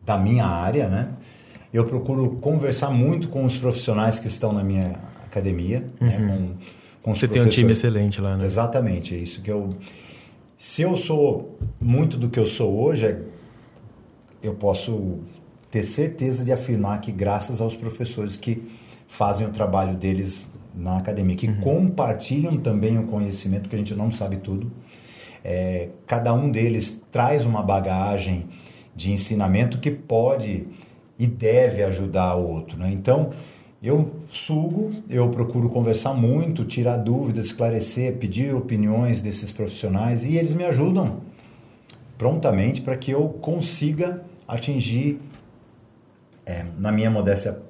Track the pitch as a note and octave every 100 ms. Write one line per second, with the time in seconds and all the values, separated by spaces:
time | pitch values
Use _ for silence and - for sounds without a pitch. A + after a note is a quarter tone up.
0 | - G2+ G2 A#2+ F#2+ E2+ F2+ C#3 F#2+ F#2+
1 | B2 - - - - - - A2+ A#2 B2+
2 | C3 C3 B2 - D3 D#3 C#3 - C#3 B2
3 | C#3 E3+ - C3+ B2+ B2+ B2 A#2+ - G#2+
4 | A2 A2+ G#2 - A2 G#2 G2 G2 F#2 F2
5 | - - - G2+ F#2+ F2 F2 B2 - -
6 | A#2+ G#2 G#2 F#2+ F2+ F2+ - - - -
7 | - G#2+ B2+ B2+ A2+ G#2+ A2+ A2+ A#2+ G#2+
8 | G2+ G2+ G2 F#2+ G2 G2 A#2 C3 A2+ F#2
9 | E2 F2 F2 - G2 G#2 G2 F#2 - -
10 | - - - - - - - - F3 F3
11 | - D#3 C#3 - - - - - A#2+ A#2+
12 | D#3 B2 A#2+ A#2+ G#2+ - G#2+ G2+ C#3 D3
13 | A2 F2+ - - - - - - - -
14 | - - - - G#2+ G2 G2+ F#2+ - G#2+
15 | F#2+ E2 E2+ - - - - A#2 - -
16 | D#3 - B2+ B2+ B2 B2+ - A2 G2+ G#2
17 | A2+ F#2 G2+ G2+ G2+ A2 A2+ A2 A2+ A2+
18 | A#2+ - G#2 G2+ - A2+ - - - -
19 | - - G#2 G2 G#2+ - G2+ F#2+ F#2+ F#2
20 | F#2+ F#2+ G2 - - - - F2+ F2 F#2
21 | F#2+ G2+ F#2+ F2+ A2+ G2+ C3 E3 F#3 -
22 | B2 - - C#3 E3 C#3+ A#2 G#2 A2 A2+
23 | A2 G#2 G2+ F#2+ F#2+ G2+ F#2+ G#2+ G#2 G2+
24 | A2 - G2 F#2+ F#2+ G2 A#2+ - - -
25 | - - - - - F2+ F#2 F2+ F2 -
26 | - A#2+ A#2 A#2+ C#3+ A2+ A#2 A2+ - -
27 | - B2 A#2+ D3 A#2 A2 F#2+ G2 F#2+ F#2
28 | G2+ G2+ F#2 F2+ F2 - - - - -
29 | F2+ G2 - G#2+ F#2+ G2 A#2+ - D3 C#3+
30 | - A2+ B2 C3+ G#2+ F#2 - - - -
31 | - - A#2+ - A2 A#2+ B2+ G#2+ G2 F#2
32 | F#2+ F#2 F2+ F2 F2 D#2+ - E2 F2+ G2
33 | G2 C#3 D#3 - - - - _ G#2+ D3+
34 | - - - - - D#3 E3+ F#3+ G#3+ G#3+
35 | - B2 A#2+ A#2+ A#2 A#2+ A#2 B2 A2+ G#2+
36 | C3+ C3+ A#2 D3 E3 E3 - - A#2+ A#2
37 | G#2+ C3 C3+ A2 A2 - A#2 A2+ A2 B2+
38 | B2+ B2+ G2+ G2 C#3 C3 - G#2+ G#2 A2
39 | B2 A2+ G2+ G2+ G#2+ - G2+ - G#2 F#2+
40 | A#2 A#2 B2 E3 E3 D#3+ F3+ B2+ E3+ F#3
41 | - - - - - - - - - -
42 | - - A2+ D#3+ C#3+ G2 A2 C#3+ - B2+
43 | - C#3 D#3 - - E3+ - - D3+ D3+
44 | F3+ F3+ - - - A#2 - C3+ G#2+ A#2
45 | C#3+ C#3+ - - - - - - - _
46 | _ _ _ - - E2+ F2 E2+ G#2 G#2+
47 | A2 A2 F#2+ G2 G#2+ - -